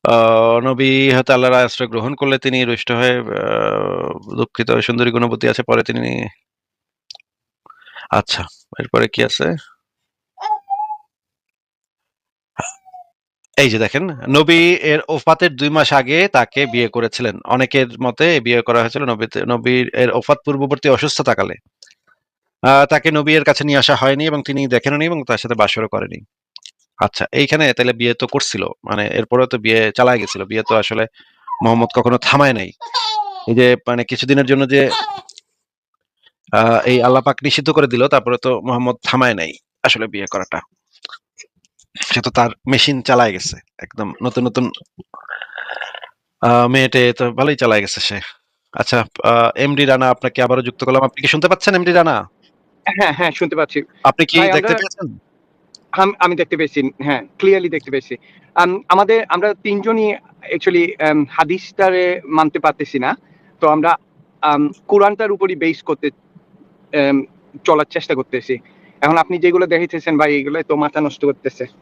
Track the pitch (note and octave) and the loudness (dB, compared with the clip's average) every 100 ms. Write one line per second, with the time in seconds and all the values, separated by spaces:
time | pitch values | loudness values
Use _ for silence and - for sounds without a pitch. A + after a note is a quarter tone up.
0 | - A#2 A2+ A2+ A#2 A#2 B2+ B2+ C3+ C3+ | 4 4 4 4 4 2 0 0 2 4
1 | C3+ B2+ C3 B2+ B2+ B2+ B2 - B2 A2+ | 4 2 4 2 4 4 2 -2 -6 -4
2 | A2+ C#3+ C#3 C3 C3+ B2+ A#2+ A2+ - A#2+ | -6 -4 -2 -2 -2 -2 -2 -4 -4 0
3 | B2+ B2 A2 G2+ G#1+ A1 G#1+ G#1 G1+ G1+ | 0 0 -4 -6 -4 -2 -2 -2 -4 -6
4 | - - - A#2+ A#2 - A2+ A#2 - A#2+ | -8 -10 -10 -6 -6 -4 0 0 0 0
5 | A#2+ A#2 A#2+ A2+ A#2 A2+ A#2+ A#2 A2+ A#2 | 0 0 -2 0 -2 -2 0 0 0 -4
6 | A#2+ B2 A#2 _ _ _ _ _ _ _ | -4 -6 -8 _ _ _ _ _ _ _
7 | _ - _ _ _ _ _ - - - | _ -20 _ _ _ _ _ -20 -20 -20
8 | - - - - F2 _ _ - - A#2+ | -8 -8 -6 -10 -10 _ _ -14 -4 -2
9 | A2+ - A#2 - D3 E3 - _ _ _ | -2 -2 -4 -2 -4 -4 -12 _ _ _
10 | _ _ _ _ G#5 G#5 G5+ G5+ G#5+ G#5+ | _ _ _ _ -8 -8 _ -8 -8 -12
11 | A5 _ _ _ _ _ _ _ _ _ | _ _ _ _ _ _ _ _ _ _
12 | _ _ _ _ _ - - F#5+ F#5+ F#5 | _ _ _ _ _ -14 -14 -16 -20 -20
13 | - _ _ _ _ - C3+ A2 G#2+ C#3 | -20 _ _ _ _ 0 2 2 -2 -2
14 | F#3 C3+ B2 C#3+ D#3 E3+ E3+ F3 D3+ D3+ | -6 -8 0 2 4 4 4 2 0 -2
15 | - D#3 - D#3+ F3 C3 D3 D#3 C#3+ C#3 | -2 -2 0 2 0 0 0 2 2 2
16 | B2+ D#3 G3 C3+ A#2+ C3 C3+ A#2+ A#2 A#2+ | 2 0 2 2 0 -2 -2 -2 -2 -2
17 | A2+ - A#2+ F#2+ - B2+ C3 C#3 B2 A#2 | -4 -4 -6 -6 -4 0 2 0 0 -4
18 | B2 A2 E3 D#3 A#2 A#2+ A#2 A#2 A#2 C#3 | -6 0 0 2 0 0 2 0 0 -4
19 | C3+ A2 A2+ G#2 F#2+ A#2+ A#2+ B2+ A#2+ - | -4 -4 -4 -4 -4 -2 0 0 0 0
20 | B2 B2 - D3 - C#3 C3+ C#3 D3 B2 | 0 0 0 -2 -2 -4 -2 0 2 2
21 | D3 - C3 A2 G2 - _ _ - _ | 0 -2 -2 0 -4 -6 _ _ -20 _
22 | _ _ _ _ _ _ C3 C#3 C#3 D3+ | _ _ _ _ _ _ 4 4 4 2
23 | D#3+ D3+ D3+ D#3 C#3+ C#3+ D3 C#3 B2+ C3 | 0 0 2 2 2 0 0 2 2 2
24 | C3 C#3 D#3 D3 C3+ C#3 C3+ A#2+ C#3 D3 | 2 0 -2 -4 -6 -4 0 0 0 -2
25 | D#3+ E3 B2+ A2+ A#2 A2+ G#2 - A2 G2+ | -2 -4 -4 -4 -4 0 0 0 -4 -6
26 | F#2+ - G#2 _ _ _ - _ _ - | -6 -12 _ _ _ _ -20 _ _ -4
27 | G#2 - - C3 C#3 D3+ D3 B2 B2 A#2 | -4 -2 -4 0 0 2 2 2 0 0
28 | A#2+ A#2 B2 C#3 - G2+ - - - G#2 | -2 -2 -4 -4 -4 -6 -8 -10 -8 -4
29 | G#2 - A2 B2 B2+ B2 A2 A2+ A2 - | -2 -4 0 0 0 -2 0 2 2 2
30 | B2+ A#2+ G2+ - F#2+ A2 G#2+ A2 G#2 A2 | 2 2 -4 -10 -6 -6 0 0 0 -4
31 | A2+ _ _ _ - - A2+ A#2 A#2 - | -6 _ _ _ -14 -2 2 2 2 2
32 | A#2+ A#2+ - C#3+ C#3+ A2+ F#2 - A#5+ A#5+ | 2 0 2 2 2 0 -8 -14 -8 -6
33 | A4 G#4+ G4+ F#4+ F4 A#2 B2 B2 - A#2+ | -4 -6 -8 -10 -2 4 4 4 0 -4
34 | A#2 A#2+ B2 C#3+ C3 C#3 C3+ C#3 C#3 - | -4 -6 0 0 2 2 2 2 2 -2
35 | - - - - _ _ _ _ _ _ | -6 -12 -18 -20 _ _ _ _ _ _
36 | _ _ _ _ _ G#2+ A2+ A#2 - B2+ | _ _ _ _ _ 2 4 2 2 2
37 | A#2+ C3 B2+ C3 C#3 - C#3+ D#3 C#3 A#2+ | 4 4 2 -2 -2 -2 0 0 2 0
38 | C#3 C#3 A#2+ B2 C3 A#2 G#2+ B2 B2 A#2 | 2 2 0 -2 -2 -4 -4 -2 -2 -4
39 | - B2+ B2 G#2 D#2+ - _ _ C3 - | -4 0 0 0 -6 -10 _ _ -2 -2
40 | A2 G2+ G2 G2 F#2 E2 - _ _ _ | -4 -8 -8 -8 -6 -10 -10 _ _ _
41 | - - _ _ - _ _ _ _ - | -20 -20 _ _ -20 _ _ _ _ -12
42 | - B2+ A#2+ B2+ A#2+ - B2+ C3 - C3+ | -4 -4 -2 0 -2 -4 -2 0 0 -2
43 | B2+ B2 A#2 F#2 - F2+ _ - - - | 0 2 2 -2 -10 -12 _ -20 -18 -10
44 | G2+ - B2 B2 B2 G#2+ B2 - _ - | -10 -6 -6 -2 -2 -2 -4 -6 _ -20
45 | - - - - - - - - - - | -20 -20 -16 -16 -16 -16 -14 -12 -14 -16
46 | - _ _ _ A#2+ A#2+ A#2+ C3 C3 C3 | -20 _ _ _ 2 4 4 4 4 4
47 | B2 A#2 B2 A#2 C#3+ C3+ B2 G#2+ G2 - | 2 2 -4 0 -2 0 2 2 0 -6
48 | - G2+ - - _ _ _ - - A#2+ | -6 -6 -12 -20 _ _ _ -6 0 0
49 | A2 - - A#2 A#2 - C#3+ C#3+ C#3 C3 | -2 0 2 4 2 0 -2 2 2 4
50 | B2+ B2 B2 - A#2+ B2+ B2 - B2+ C3 | 2 0 -2 0 2 2 -2 -4 0 2
51 | C3+ - - D#3 F3 F#3 - F#3 F3 F3 | 0 -2 -2 2 2 2 2 0 2 4
52 | E3 A#2 F#2 _ _ _ _ _ - - | 4 0 -6 _ _ _ _ _ -8 0
53 | F#3+ F#3+ F3 C#3 E3+ D#3 D3+ D3+ - _ | 0 0 -4 -2 -4 -2 -2 -4 -8 _
54 | C3+ - D#3+ E3 F#3+ F#3+ G#3 A3+ G3 - | 0 2 2 2 4 2 0 -2 -4 -8
55 | D#3+ G#2 _ _ _ _ _ _ _ - | -12 -14 _ _ _ _ _ _ _ 0
56 | F#3+ G3+ F3 F3 E3+ D#3+ D#3 D3 C3+ - | 0 0 -2 -2 -4 -2 -2 -2 -4 -4
57 | C#3 C3+ G2 _ F#3+ G3 F3 D#3+ C#3 C3 | -4 -4 -6 _ 2 2 0 -6 -6 -8
58 | - B2 _ _ _ - F3 F#3 - F#3 | -8 -16 _ _ _ 0 2 0 2 2
59 | G3+ A3+ A3 F3 G#3 G3+ G#3 G3+ G#3+ A3+ | 4 2 0 -2 -2 -2 -4 -2 0 0
60 | G#3+ G3+ _ _ - E3 F#3+ F3 E3+ - | 0 -4 _ _ -8 -2 2 2 0 0
61 | D#3 D3+ C#3+ - D#3 F#3 - - F#3+ F#3 | 2 2 0 0 2 0 -4 0 2 2
62 | F3+ F3+ - D#3 D#3 D#3 D3+ - D3 C#3 | 0 -2 -2 0 0 0 -2 -2 -6 -4
63 | C3 - _ _ _ _ D#3+ D3+ E3 E3 | -4 -6 _ _ _ _ 2 2 2 0
64 | _ _ _ _ D3+ D3 D3 - - G3+ | _ _ _ _ -2 0 -2 -6 0 4
65 | G3+ G#3 A3 G3 F#3+ E3+ E3 D3+ - D3 | 4 2 -4 -2 -2 -2 -4 -4 -6 -4
66 | D3 _ _ _ _ _ _ _ _ D3+ | -4 _ _ _ _ _ _ _ _ -2
67 | C#3 C#3 C3 _ _ - - D#3 D3 E3+ | 0 0 -4 _ _ -6 0 0 0 -6
68 | - C3+ B2+ B2+ - B2 _ _ _ _ | -4 -6 -4 -8 -6 -8 _ _ _ _
69 | D3 E3 D#3 F3+ F3 F3+ F3+ E3+ E3+ E3 | 0 2 0 2 2 2 2 0 -2 -6
70 | E3 D3+ D3+ C#3+ C#3 D#3 D3 D3+ D3 D#3 | -2 0 2 0 -2 -8 -2 -2 -2 -2
71 | D3 C#3 C#3+ C3+ C3+ - B2 _ | -4 -2 -4 -2 -8 -8 -14 _